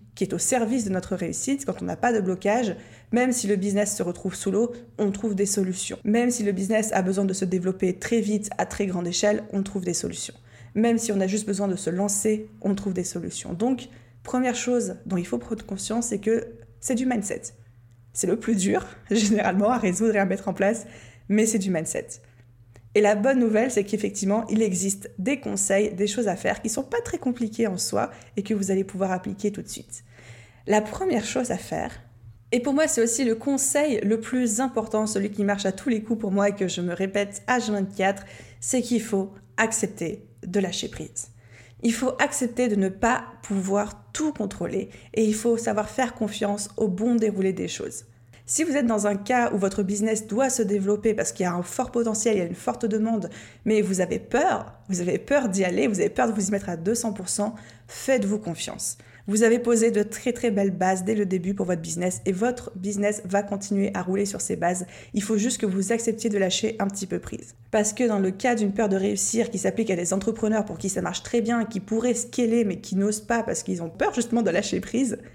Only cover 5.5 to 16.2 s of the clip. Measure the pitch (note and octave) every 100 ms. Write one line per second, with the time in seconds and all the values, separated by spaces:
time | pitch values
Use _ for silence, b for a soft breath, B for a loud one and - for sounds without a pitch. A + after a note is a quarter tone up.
5.5 | G3+ F#3 F#3 - - G#3 A3+ A#3+ A#3+ G#3
6.5 | F#3 F#3+ A3 G#3+ - F#3 F#3+ G3 F#3 F#3+
7.5 | F#3 F3+ F#3 F#3 F#3 - A#3 G#3 G#3 G#3+
8.5 | - F#3 - G3 F#3 F3 F3+ G#3 G#3+ -
9.5 | G3 G3 G3 F3+ E3+ - - - - B
10.5 | B B - A#3 A#3 A3+ G3 F#3+ G#3 G#3+
11.5 | F#3+ G3 F#3 - F3+ G3+ G3+ A3 G#3+ G#3+
12.5 | - G3 G3 G3+ F3+ F3+ F3+ F3 - -
13.5 | E3+ A#3 B3+ - B B B - B3+ B3+
14.5 | B3 - B3 G3 F3+ - F#3 F3 A#3 -
15.5 | G#3+ - G3 - A3+ A#3 G3+